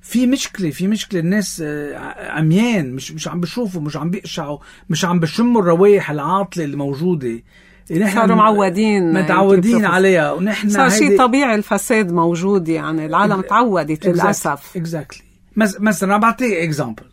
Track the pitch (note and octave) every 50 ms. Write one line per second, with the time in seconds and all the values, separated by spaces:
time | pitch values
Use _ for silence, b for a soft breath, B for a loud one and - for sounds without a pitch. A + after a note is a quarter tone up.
0 | _ - - A#3 B3+ A#3+ C4+ C4+ - - - - F#3 D#3 C#3+ - F3+ G3 A3 G#3
1 | - - G3+ F3 E3 E3+ G3 G#3+ F#3+ - - - D#3+ D3+ D3 D3 D3 C#3+ C#3 B2+
2 | - - - - - - - D3+ D#3 D#3 E3 G3 A#3 B3 A#3 F#3+ D3 B2+ B2 C3
3 | B2 - D#3 D#3+ - F3 D3+ F3+ F3 E3 - A#3+ B3 G3+ F#3 E3+ D3 D3+ C#3+ D3
4 | D3 E3+ F3+ G#3 - D#3+ - F3+ D3+ C#3+ D3 C#3+ B B B B B B E3 -
5 | F#3+ E3+ F3 F3+ E3 D#3 - - A#3 A#3+ A#3+ A3+ F#3 F3 E3+ E3+ G3 G#3 G3+ F#3+
6 | - - D3 D3 C#3 D#3 F#3 G3 G3 F#3 - F3 D#3+ C#3+ C#3 C#3+ C#3 C#3 C#3 C3+
7 | E3+ F#3 F3+ D#3 B2+ A#2+ A2+ A#2 b b b b b b b b b - D#3 E3
8 | G#3+ G3+ F#3 A#3 A3+ G#3+ A3+ A3 G#3+ A3 G#3+ G3+ G3 F#3+ E3+ G3 A3 A3 G#3 G3
9 | F3+ E3 D#3+ F#3 F3+ - F3+ F#3 G3 G3 G3 F#3 F3 A3 A#3 A3+ G#3 F3+ E3+ F#3
10 | F#3+ F#3+ F#3 E3 D3+ D3 D3 D#3+ F#3 G#3+ G#3 - G#3 G#3 G#3 G3 C4+ B3+ - G#3+
11 | D4+ C#4+ G3+ G3 B3+ B3 A#3 C#4 C#4+ B3+ A3 G#3 G3+ - G#3 G3 - - A3+ A3
12 | G#3+ F3 E3+ F3 E3 E3+ E3+ E3 F3 G3 G3+ F#3+ E3+ D#3 E3 D#3 D3 D3+ D#3 D#3+
13 | D#3 D#3 E3 F3 G3+ G#3 G#3 F#3+ F#3 - G3+ A3+ B3+ A#3 F#3+ E3+ D3+ D3 D#3 D3+
14 | - F#3+ E3+ E3+ G3 G3+ G3+ - - E3 C#3+ C#3 - - - F#3 E3 E3 E3 D#3
15 | C#3 - - - - _ _ _ _ _ - G#3 A3 G3+ G3+ G3 G3+ A3 G3+ -
16 | G3 F#3+ G3+ G#3+ G#3+ A#3 A3+ - B3+ A#3+ G3 E3 E3+ E3 D3+ C3+ C#3+ A#2+ A2 -
17 | - -